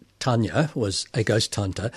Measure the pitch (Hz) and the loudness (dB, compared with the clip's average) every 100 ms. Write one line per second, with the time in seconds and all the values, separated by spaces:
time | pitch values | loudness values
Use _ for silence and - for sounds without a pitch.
0 | _ - 131 117 104 123 156 139 101 - | _ -4 0 2 2 2 0 0 -2 -2
1 | - - 107 110 - - 98 - 113 | -4 -2 2 2 2 -2 -2 -2 -6